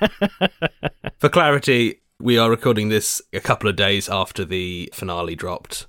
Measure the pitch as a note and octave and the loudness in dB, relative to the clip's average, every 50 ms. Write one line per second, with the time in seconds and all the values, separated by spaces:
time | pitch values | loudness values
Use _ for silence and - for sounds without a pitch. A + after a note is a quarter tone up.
0 | G#3+ - - - G3+ - - - G3 - _ - E3 - _ - D3 C#3+ - _ | -2 0 0 0 -2 -2 -2 -2 -2 -2 _ -4 -6 -6 _ -4 -8 -8 -8 _
1 | - - - - D#3 C#3+ - F3 D#3+ D3 C#3+ C#3 - C#3 B2+ A#2+ A#2 G#2+ - _ | -14 -12 -6 0 0 4 4 4 4 4 2 2 2 2 2 2 2 0 -2 _
2 | _ _ _ - - B2 A#2+ A2+ A2+ A2+ A#2 - - B2+ A2 G#2+ G#2+ G#2+ A2 G#2 | _ _ _ -4 0 2 4 4 4 4 2 2 2 2 2 2 2 2 2 0
3 | - - - - - - - F#2+ - - - - A2 G#2 F#2 G2 G2 G2 G2+ G2 | 0 -2 -6 -6 -8 -8 -10 -6 -2 -2 -2 0 0 -2 0 0 0 2 0 0
4 | - - G2 F#2+ F#2 - - - F#2 E2+ F#2+ F#2 F#2 F2+ F2+ F2 F2 - - - | -2 -2 -2 -4 -4 -4 -6 -8 -6 -4 -4 -6 -4 -6 -6 -8 -10 -12 -10 -10
5 | G2+ F#2 F2 F2 F2 E2+ E2+ - - F#2 E2+ - - - - - - | -8 -6 -6 -4 -6 -6 -6 -8 -8 -8 -8 -10 -12 -12 -14 -14 -14